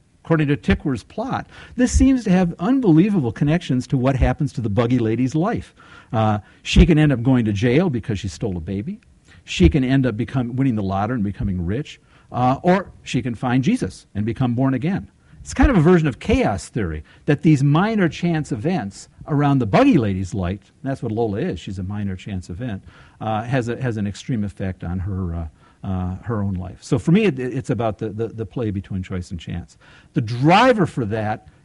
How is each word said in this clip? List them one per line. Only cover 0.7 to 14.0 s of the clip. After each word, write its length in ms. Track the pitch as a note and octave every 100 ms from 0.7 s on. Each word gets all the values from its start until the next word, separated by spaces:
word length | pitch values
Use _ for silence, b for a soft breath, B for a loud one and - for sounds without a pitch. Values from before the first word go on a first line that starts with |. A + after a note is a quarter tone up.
| G3 D3+ A#2
plot, 460 | - - B3+ A#2+ - B B
this 160 | - B3
seems 320 | - C4+ C4
to 80 | G#3
have 240 | F#3 E3+ -
unbelievable 720 | G3+ C4+ G#3+ D#3 G#3+ G3 A#2
connections 560 | - D3 E3+ - B2+ -
to 80 | C3+
what 180 | C3
happens 380 | B2 B2+ B2 C#3+
to 80 | -
the 100 | G#2+
buggy 300 | G2+ A#2 B2+
lady's 340 | A2 A2+ B2+
life. 400 | D#3 G3 D#3 - _ B B B
Uh, 260 | A2+ A2 G#2 b b
she 240 | - - F3+
can 100 | D3+
end 140 | D3+
up 140 | B2
going 200 | B2 B2 G#2+
to 60 |
jail 380 | G2+ B2 C#3 F#3
because 300 | B2 - G2+
she 80 | G2
stole 280 | - A2 F2
a 40 |
baby. 400 | D#2+ G2 C3+ G#3+ _ _ b b
She 260 | - - F3+
can 140 | D3+
end 240 | B2+ C3+ B2+
up 100 | G#2+
become, 380 | A2+ C3+ A#2+
winning 220 | B2+ C3+ G#2+
the 60 |
lottery 320 | F#2+ G2 G#2+ B2+
and 80 |
becoming 420 | G2+ F#2+ G2+ F2+ E2+
rich. 340 | A#2 - - b b b
Uh, 280 | A#2+ B2+ C3+
or 300 | F3+ F#3+ - -
she 180 | - B2+
can 120 | A#2+
find 300 | A2 B2 C3
Jesus 420 | C3 B3+ F#2 -